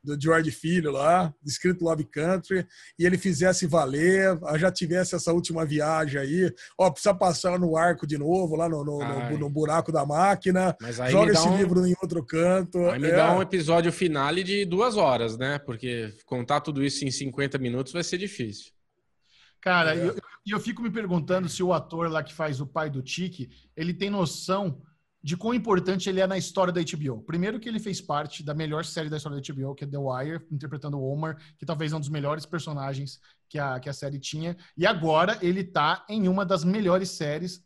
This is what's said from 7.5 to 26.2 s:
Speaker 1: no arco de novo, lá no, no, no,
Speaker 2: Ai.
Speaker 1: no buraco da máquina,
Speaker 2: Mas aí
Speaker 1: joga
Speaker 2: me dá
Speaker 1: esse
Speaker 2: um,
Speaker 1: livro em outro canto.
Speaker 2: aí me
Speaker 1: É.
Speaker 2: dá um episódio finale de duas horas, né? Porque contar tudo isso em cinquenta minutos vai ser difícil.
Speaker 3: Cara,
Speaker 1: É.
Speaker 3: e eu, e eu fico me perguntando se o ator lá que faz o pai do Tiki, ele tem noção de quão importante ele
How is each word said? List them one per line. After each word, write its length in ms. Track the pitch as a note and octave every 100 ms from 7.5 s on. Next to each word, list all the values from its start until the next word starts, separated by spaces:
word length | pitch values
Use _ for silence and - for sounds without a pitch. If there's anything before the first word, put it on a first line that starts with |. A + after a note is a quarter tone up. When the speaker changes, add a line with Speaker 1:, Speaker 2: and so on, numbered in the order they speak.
| F3+
Speaker 1:
no 200 | F3 D#3+
arco 280 | F3 E3+
de 140 | D3+ D3+
novo, 380 | D3 F3+ F3 D#3
lá 120 | E3+
no, 140 | D#3
no, 140 | D3 D3
no, 60 |
Speaker 2:
Ai. 320 | C#3 A#2 A#2+ D3
Speaker 1:
no 120 | D3
buraco 440 | D3 D3+ D#3+ -
da 120 | D#3
máquina, 720 | C#3 D3+ F#3+ F#3+ F#3 F#3 F#3 -
Speaker 2:
Mas 180 | A2+ A#2
aí 140 | B2+
Speaker 1:
joga 140 | F#3+ G#3+
Speaker 2:
me 60 |
dá 40 | G#3
Speaker 1:
esse 100 | E3+
Speaker 2:
um, 80 | F#3+
Speaker 1:
livro 300 | F#3 F3+ F3+
em 80 | F3+
outro 240 | E3+ E3+ C#3
canto. 520 | D#3+ F3 F#3 F3+ F3+ F3
Speaker 2:
aí 100 | C3
me 80 | D3
Speaker 1:
É. 40 |
Speaker 2:
dá 180 | F3 G#3
um 80 | F3+
episódio 500 | F#3+ F#3 D3+ E3+ E3+
finale 500 | E3 F3+ D3+ C#3 F3
de 220 | F#3 G3+
duas 320 | G3 F3+ B3 G#3
horas, 420 | D#3+ B2 A#2 A2+
né? 220 | C3 C#3+
Porque 520 | C#3+ A2 B2+ A#2+ A2 G#2 _
contar 360 | B2+ A#2+ C#3+
tudo 200 | D3 C#3+
isso 220 | C#3 C#3
em 60 | C#3
cinquenta 440 | B2 C#3 B2 C#3 C#3
minutos 360 | B2+ B2 C3+
vai 100 | E3+
ser 160 | E3+ F#3
difícil. 540 | G3 - A2+ G#2 - _ _ _ _ _ _ _ _ _
Speaker 3:
Cara, 340 | F#3+ F3+ D#3+
Speaker 1:
É. 40 | E3
Speaker 3:
e 80 | E3+
eu, 80 | - - - G3+
e 40 |
eu 80 | G3+
fico 240 | A3 G#3
me 80 | A#3
perguntando 580 | A3 G3+ F3 C#3 F#3 F3
se 140 | -
o 100 | F3+
ator 380 | E3 - E3 E3+
lá 140 | D#3+
que 100 | D3+
faz 260 | - D#3 C3+
o 60 | C#3+
pai 240 | E3 D#3
do 120 | C3
Tiki, 460 | B2+ - F3+ F3+ B2 - _ -
ele 180 | E3
tem 160 | F3 G3
noção 720 | G3+ D#3+ - - F#3+ G3 C3+ - _ _ _
de 140 | C#3+ F3
quão 180 | A3
importante 540 | B3 A3+ F#3 F3+ F#3+ F#3+
ele 120 | F#3